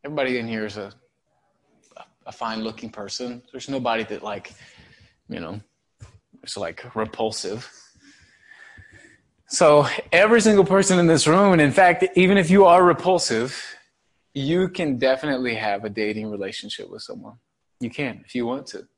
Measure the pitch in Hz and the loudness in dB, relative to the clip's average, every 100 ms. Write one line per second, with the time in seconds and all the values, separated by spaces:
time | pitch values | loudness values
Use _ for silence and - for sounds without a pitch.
0 | 147 151 131 127 113 110 107 104 101 _ | -8 -4 -2 -2 -4 -8 -8 -10 -14 _
1 | _ _ _ _ _ _ _ _ _ - | _ _ _ _ _ _ _ _ _ -20
2 | - _ - - 117 110 110 107 113 107 | -20 _ -20 -10 -8 -8 -10 -10 -16 -14
3 | 98 - 123 123 _ 131 127 135 120 113 | -14 -12 -12 -14 _ -18 -10 -6 -4 -4
4 | 110 104 - 104 - - - _ _ _ | -6 -10 -10 -12 -14 -20 -20 _ _ _
5 | _ _ _ - 82 101 _ _ _ _ | _ _ _ -14 -12 -14 _ _ _ _
6 | - _ _ _ - - 85 82 123 110 | -20 _ _ _ -16 -10 -10 -12 -12 -8
7 | 110 - 110 107 - 110 - - _ _ | -8 -4 -6 -6 -10 -10 -14 -20 _ _
8 | _ _ _ _ _ - - - - - | _ _ _ _ _ -20 -20 -20 -20 -20
9 | _ _ _ _ _ - 160 147 135 - | _ _ _ _ _ 2 6 6 4 -4
10 | - 165 214 233 214 208 185 190 - 180 | 0 2 4 4 4 4 4 2 2 4
11 | 170 160 151 175 202 175 147 127 180 175 | 4 4 4 4 4 4 4 4 4 4
12 | 185 - 185 202 165 190 190 175 180 156 | 0 2 4 4 4 6 8 8 6 4
13 | 180 180 - 113 127 - - - _ _ | 0 0 0 -4 -4 -8 -16 -20 _ _
14 | _ _ _ 139 139 175 185 185 160 123 | _ _ _ -8 -2 -2 -2 -4 -6 0
15 | 131 131 151 131 123 110 110 101 107 104 | 0 0 -2 -4 -4 -4 -4 -4 -6 -4
16 | 107 107 107 104 98 - 104 - 90 90 | -4 -4 -8 -8 -10 -12 -14 -16 -16 -18
17 | - - - 113 _ _ _ _ 120 135 | -18 -18 -18 -20 _ _ _ _ -10 -8
18 | 139 104 _ 127 117 135 - 101 - | -10 -10 _ -6 -6 -6 -10 -18 -20